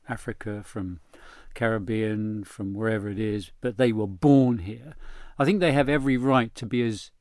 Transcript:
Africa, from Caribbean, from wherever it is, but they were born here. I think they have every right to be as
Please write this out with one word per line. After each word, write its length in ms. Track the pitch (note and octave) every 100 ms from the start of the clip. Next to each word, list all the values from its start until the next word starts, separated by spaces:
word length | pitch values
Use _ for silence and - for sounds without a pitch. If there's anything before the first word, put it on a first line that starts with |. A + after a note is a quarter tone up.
| -
Africa, 540 | A#2+ - - G#2+ G#2
from 360 | G2+ A2+ F#2 F2 _ - - - -
Caribbean, 880 | - A#2 A2 G2 A2 A2 G#2+ G#2+ G#2+
from 280 | G2 - G2
wherever 340 | G2 A2+ A2 G#2
it 100 | G2
is, 340 | A2 G#2 F#2+ -
but 160 | B2 A2
they 160 | B2+
were 140 | A2 G#2
born 520 | F#2 D3+ C#3 B2+ A2+
here. 360 | F2+ A2+ C#3 - - - - -
I 60 |
think 160 | C#3+ G3+
they 120 | E3+
have 160 | C#3 C3+
every 280 | D3 C3+ B2+
right 380 | C3 B2+ A2+
to 120 | - A2
be 160 | A#2+
as 280 | A#2 G#2 - _